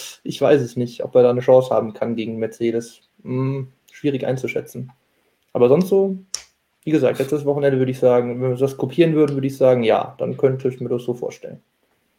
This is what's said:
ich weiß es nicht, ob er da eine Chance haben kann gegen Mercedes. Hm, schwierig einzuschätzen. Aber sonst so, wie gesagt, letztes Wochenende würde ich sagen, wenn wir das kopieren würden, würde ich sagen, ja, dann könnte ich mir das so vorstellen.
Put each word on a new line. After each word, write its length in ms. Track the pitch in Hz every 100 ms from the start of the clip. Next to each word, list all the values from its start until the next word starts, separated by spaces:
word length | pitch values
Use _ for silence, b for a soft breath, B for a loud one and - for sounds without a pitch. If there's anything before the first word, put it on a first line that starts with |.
| B B
ich 180 | - -
weiß 220 | 131 143
es 140 | 120 127
nicht, 280 | 120 -
ob 100 | -
er 100 | 127
da 60 | 123
eine 100 | 123
Chance 340 | 127 127 127
haben 180 | 113 113
kann 240 | 107 117 117
gegen 220 | 110 113
Mercedes. 600 | 110 - 117 117 117 - _ _
Hm, 460 | - 127 135 139 131 _ _
schwierig 340 | - 147 131 131
einzuschätzen. 680 | 131 120 - - 123 123 _ _ _ _ _ _
Aber 160 | - 123
sonst 200 | 151 185
so, 280 | 196 196 190 - - - _ _ _
wie 60 | 160
gesagt, 280 | 151 123 120
letztes 260 | - 107
Wochenende 340 | 139 143 139 131
würde 120 | 127
ich 80 | 127
sagen, 420 | 127 123 120 120
wenn 80 | 127
wir 60 | 123
das 200 | 135 135
kopieren 380 | 127 - 165
würden, 200 | 151 143
würde 120 | 139 131
ich 100 | -
sagen, 260 | 131 123
ja, 320 | 110 101 - -
dann 180 | - -
könnte 320 | 139 131 131
ich 120 | 127
mir 80 | 120
das 140 | 120
so 100 | -
vorstellen. 460 | 120 85 - - - _ _ _ _ _